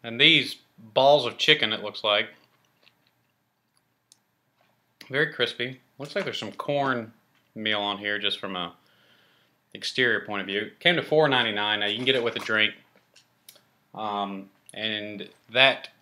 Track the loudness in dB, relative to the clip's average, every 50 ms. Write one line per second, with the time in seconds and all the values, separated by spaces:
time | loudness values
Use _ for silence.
0 | -10 -10 0 6 6 6 6 6 2 -2 -8 -14 _ _ _ -20 -20 -2 2 6
1 | 8 8 8 6 4 -2 -4 0 4 4 4 4 4 -2 -2 -6 -6 -10 -10 -4
2 | 0 0 2 2 0 -4 -12 _ _ _ _ _ _ _ _ _ _ _ _ _
3 | _ _ _ _ _ _ _ _ _ _ _ _ _ _ _ _ _ _ _ _
4 | _ _ _ _ _ _ _ _ _ _ _ _ _ _ _ _ _ _ _ _
5 | -16 -6 -2 -2 -2 -2 0 -2 -2 -2 -2 -8 -8 -8 -8 -14 _ _ _ -18
6 | -16 -8 -6 -6 -6 -4 -6 -8 -8 -10 -10 -8 -6 -2 -2 0 0 0 -2 -2
7 | -4 -8 -14 _ _ _ _ _ _ _ _ -6 -2 -2 0 0 0 -2 -4 -4
8 | -4 -4 -4 -2 -2 -2 -4 -4 -6 -6 -6 -6 -6 -8 -10 _ _ _ _ _
9 | _ _ _ _ _ _ _ _ _ _ _ _ _ _ _ -10 -10 -6 -2 0
10 | 2 2 2 0 -2 -4 -6 -6 -6 -4 -4 -6 -6 -6 -12 _ 0 2 2 2
11 | 0 2 4 4 4 4 4 2 2 0 -2 -2 -2 -2 -2 0 -2 -2 -4 -2
12 | 0 0 0 2 0 -2 -4 -4 -4 -2 2 2 2 0 -2 -10 _ _ _ _
13 | _ _ _ -20 _ _ _ _ _ -20 _ _ _ _ _ _ _ _ -14 -10
14 | -8 -6 -4 -4 -4 -4 -6 -12 -14 -16 _ _ _ -18 -12 -8 -6 -6 -4 -6
15 | -8 -10 -12 -14 -14 -16 -18 _ _ _ 2 4 4 4 4 0 -8 -20 _ _